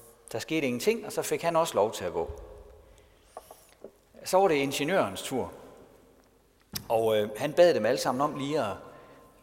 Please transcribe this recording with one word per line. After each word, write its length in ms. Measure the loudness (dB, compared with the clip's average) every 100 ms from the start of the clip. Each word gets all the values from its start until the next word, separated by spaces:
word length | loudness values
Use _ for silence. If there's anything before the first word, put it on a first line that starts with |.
| -20 -20 -12
der 60 | -10
skete 280 | -4 -2 -2
ingenting, 400 | 0 0 0 -4
og 60 |
så 100 | -6
fik 200 | -2 -2
han 140 | 0 2
også 180 | 2
lov 180 | 2 2
til 120 | 0
at 80 | -4
gå. 180 | -4 -4 -8 -16 -20 -20 -20 -20 -20 -20 _ _ -20 -20 -20 -20 _ -20 _ _ -16
Så 140 | 2 4
var 100 | 6
det 60 |
ingeniørens 680 | 4 0 -2 0 2 0 -2
tur, 300 | -6 -4 -6 -10 -20 -20 -20 -20 -20 _ _ _ _ _ _ -14 -2
og, 280 | 0 4 2
øh, 120 | 2 -2
han 160 | -4
bad 220 | 6 6
dem 120 | 6 2
alle 140 | 0
sammen 200 | 0 0
om 180 | -2 -2
lige 220 | -4 -2
at, 160 | -2 -6 -12 -20 -20 -20 -20 -14